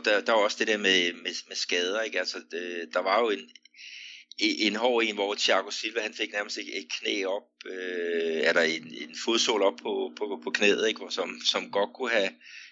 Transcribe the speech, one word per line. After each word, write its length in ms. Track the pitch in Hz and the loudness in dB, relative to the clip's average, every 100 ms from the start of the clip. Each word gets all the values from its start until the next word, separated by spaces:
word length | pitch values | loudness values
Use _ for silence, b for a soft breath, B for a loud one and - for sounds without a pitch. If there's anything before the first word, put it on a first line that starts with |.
der, 160 | - 104 | 4 2
der 120 | 117 | 4
er 40 | 110 | 4
også 200 | 104 - | 4 2
det 60 | 110 | 0
der 120 | 104 | 2
med, 340 | 98 92 87 | 4 4 4
med, 360 | 87 90 85 - | -2 -8 -8 -8
med 80 | 95 | -6
skader, 460 | - 90 90 107 | -2 0 0 0
ikke? 160 | 110 90 | -2 -2
Altså, 200 | 92 92 80 | -4 -6 -8
det, 380 | 82 90 87 82 | -8 -6 -8 -4
der 60 | 90 | -2
var 200 | 95 107 | 2 4
jo 100 | 117 | 2
en, 80 | 98 - - _ B B B B B B - | 0 -4 -20 _ B B B B B B 0
en, 340 | 104 92 104 | 0 2 2
en 40 | 107 | 2
hård 280 | 123 117 | 2 4
en, 100 | 113 | 2
hvor 200 | 101 101 104 | 0 0 0
Thiago 320 | - 98 98 | 2 2 2
Silva, 300 | - 110 113 | -6 -4 -4
han 140 | 107 | -4
fik 180 | - 107 | -4 -4
nærmest 260 | 104 104 107 | -4 -4 -6
et, 200 | 98 98 | -6 -8
et 140 | 98 | -8
knæ 320 | - 110 104 | -4 -2 0
op, 240 | 92 101 - - 95 | 0 -2 -6 -16 -12
øh, 800 | 92 92 90 87 85 82 80 85 | -8 -6 -4 -2 0 0 0 2
eller 140 | 85 | 4
en, 240 | 80 80 80 | 2 0 -8
en 300 | 80 78 - | -12 -12 -6
fodsål 380 | 120 113 127 107 | 0 2 4 4
op 140 | 98 - | 2 2
på, 300 | 117 98 120 - | -4 -2 -4 -4
på, 240 | 104 90 | -6 -6
på 60 | - | -4
knæet, 380 | - 104 90 110 | 2 4 4 2
ikke? 120 | 104 | 0
Hvor, 80 | 92 | -6
som, 320 | 95 90 82 | -4 -4 -2
som 300 | - 101 82 | 0 0 0
godt 200 | 98 104 | -2 -2
kunne 160 | - 123 | -2 0
have, 200 | 113 95 - B B B | 2 0 -4 B B B